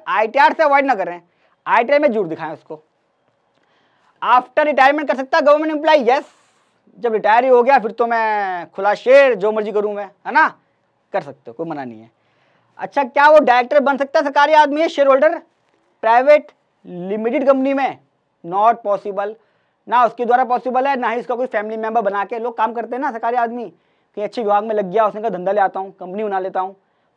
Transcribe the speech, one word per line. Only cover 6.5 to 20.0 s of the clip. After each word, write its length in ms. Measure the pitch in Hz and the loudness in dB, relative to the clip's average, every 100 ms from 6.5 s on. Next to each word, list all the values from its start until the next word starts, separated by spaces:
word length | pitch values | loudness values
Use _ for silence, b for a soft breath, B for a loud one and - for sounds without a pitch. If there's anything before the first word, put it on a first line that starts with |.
| _ _ _ _ _ | _ _ _ _ _
जब 140 | 226 | -4
रिटायर 320 | 214 202 226 | -2 2 4
ही 60 | 262 | 6
हो 120 | 247 | 4
गया 160 | 240 269 | 4 2
फिर 120 | 214 | 2
तो 160 | - 233 | -4 -2
मैं 640 | 233 220 208 196 180 165 | 0 -2 -2 -4 -6 -10
खुला 240 | - 196 202 | -4 -2 0
शेर, 380 | 233 277 269 | 4 6 6
जो 180 | 208 208 | 2 -2
मर्जी 200 | 214 214 | -2 -2
करूँ 220 | 208 208 | -2 -4
मैं, 160 | 202 190 _ 190 | -6 -12 _ -2
है 60 | |
ना? 160 | 269 302 - _ _ _ _ _ | 0 0 -2 _ _ _ _ _
कर 100 | 196 | -8
सकते 280 | 143 131 - | -8 -14 -16
हो, 40 | |
कोई 120 | 117 165 | -12 -10
मना 160 | 147 | -10
नहीं 160 | 127 110 | -12 -16
है। 100 | 117 _ _ _ _ _ _ - | -20 _ _ _ _ _ _ -14
अच्छा, 260 | - 285 | -8 -4
क्या 240 | 247 277 294 | -4 2 6
वो 100 | 302 | 6
डायरेक्टर 400 | 247 247 247 294 | 6 2 2 0
बन 160 | 269 269 | 0 -2
सकता 220 | 277 320 | -2 -2
है 60 | |
सरकारी 280 | 285 285 294 | 0 0 4
आदमी 260 | 311 294 294 | 4 4 2
है, 80 | 330 | -2
शेयर 200 | - 277 | 0 2
होल्डर 300 | 269 311 339 - _ _ _ _ _ | 4 2 0 -10 _ _ _ _ _
प्राइवेट 500 | 220 240 269 302 294 _ _ _ | 0 2 4 4 2 _ _ _
लिमिटेड 640 | 180 180 185 214 226 277 254 | -16 -12 -8 -6 -4 0 2
कंपनी 280 | 269 269 | 2 0
में? 240 | 277 247 139 _ _ _ _ | -2 -4 -8 _ _ _ _
Not 380 | 170 190 220 233 | -8 0 2 0
possible, 500 | 202 196 208 196 202 220 _ _ _ _ - | -2 -6 -6 -8 -8 -10 _ _ _ _ -2
ना 160 | 240 | 0